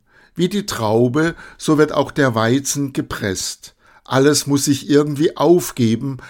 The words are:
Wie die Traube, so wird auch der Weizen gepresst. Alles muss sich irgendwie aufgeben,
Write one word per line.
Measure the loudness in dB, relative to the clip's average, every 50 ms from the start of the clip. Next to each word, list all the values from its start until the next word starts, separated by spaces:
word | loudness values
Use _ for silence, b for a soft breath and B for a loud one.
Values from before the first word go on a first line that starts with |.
| b b b b b b b
Wie | -2 -2 0
die | 0 -4 -4
Traube, | -6 -6 -4 -2 0 2 2 2 2 2 0 -2 -2 -4 B B B B
so | B -2 0 2 2
wird | 2 2 2
auch | -2 -2 -2
der | 0 0 0 2 2
Weizen | 0 2 2 2 0 0 -4 -4 -4 -6 -6 -6
gepresst. | -8 -6 -6 -8 -6 -4 -4 -4 -4 -6 -10 -10 _ -18 -20 _ b b b b b b
Alles | -2 2 4 4 4 4 2 0
muss | 0 -2 0 0
sich | 0 -2 -2 0
irgendwie | 2 2 2 2 2 -2 0 -2 -2 0
aufgeben, | 0 4 4 4 4 2 -4 -2 0 0 0 0 0 -4 -8 -8 -10 B